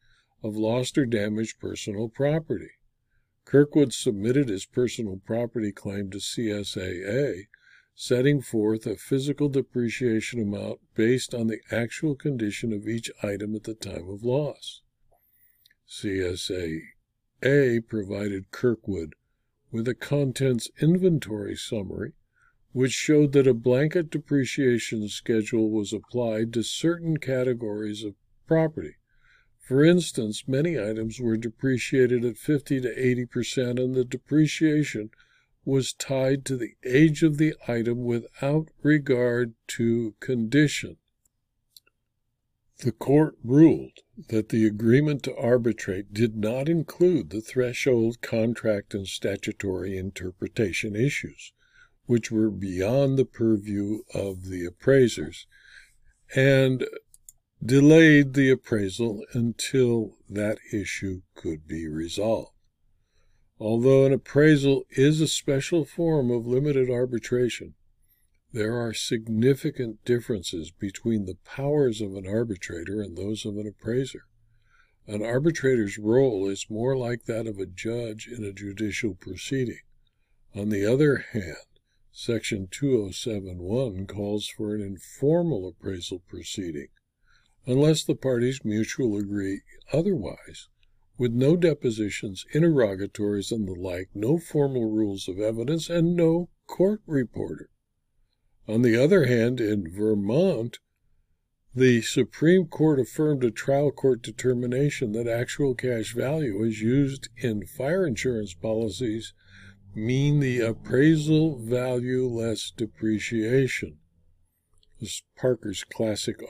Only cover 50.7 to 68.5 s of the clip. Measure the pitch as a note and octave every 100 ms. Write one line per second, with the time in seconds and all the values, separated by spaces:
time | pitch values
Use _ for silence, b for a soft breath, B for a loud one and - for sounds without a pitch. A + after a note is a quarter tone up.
50.7 | - A2 G2+ C#3 - D2+ - - _ b
51.7 | b b b - A#2+ - A2 A2 F#2+ G2
52.7 | F2+ G2 C3+ C#3 C3+ C3 - A2+ G#2 G#2+
53.7 | G2+ G2+ G#2+ - F#2+ G2 F#2+ F#2 F#2 F2
54.7 | - - C3+ A#2+ - D2+ - - b b
55.7 | b b b b b _ C3+ C3+ C3+ C3+
56.7 | B2+ - - _ _ - _ _ _ A2
57.7 | C3+ D3 D#3+ D#3+ D3 C#3 C3+ C3+ C3 -
58.7 | A2 G2 F#2+ A#2 G#2 - B2 A#2 - -
59.7 | C3+ B2 A#2 G#2 - _ G#2 G#2 G#2+ -
60.7 | G#2+ F#2 - G2 F#2 - - F2+ D#2 D#2
61.7 | D#2+ D#2+ D#2 E2 G2+ G#2+ G2+ - _ _
62.7 | _ _ _ _ _ _ _ _ _ A2
63.7 | A#2 B2+ C3+ C3+ C3 - C#3 D#3 D3 C3+
64.7 | C3+ - - C#3 D#3 D#3 - - C3+ -
65.7 | F3 C3+ - E3+ D#3 A#2+ A#2+ A#2 B2+ D3
66.7 | C3+ B2+ B2 B2+ A#2+ - B2 B2 - E2+
67.7 | - _ _ _ _ _ _ _